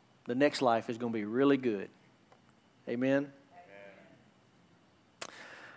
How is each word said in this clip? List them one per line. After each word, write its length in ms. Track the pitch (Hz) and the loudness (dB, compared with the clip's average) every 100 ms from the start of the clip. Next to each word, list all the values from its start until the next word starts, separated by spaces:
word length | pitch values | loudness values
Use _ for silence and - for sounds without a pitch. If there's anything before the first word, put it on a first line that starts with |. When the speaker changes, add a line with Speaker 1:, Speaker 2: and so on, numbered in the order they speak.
| _ _ | _ _
Speaker 1:
the 100 | - | -6
next 280 | 123 147 - | 2 2 4
life 280 | 131 113 107 | 2 2 0
is 80 | 117 | -4
gonna 140 | 120 | -4
be 120 | 113 | -4
really 320 | 104 120 139 139 | -2 2 4 4
good. 320 | 127 101 92 - _ _ _ - _ _ _ _ - | 2 -2 -6 -14 _ _ _ -20 _ _ _ _ -8
Amen? 420 | 120 131 139 143 - - | -2 2 2 0 -8 -20
Speaker 2:
Amen. 1800 | - - 98 101 98 - - _ _ _ _ _ _ _ _ _ - - - - - - | -20 -20 -20 -20 -20 -20 -20 _ _ _ _ _ _ _ _ _ -14 -14 -14 -20 -20 -20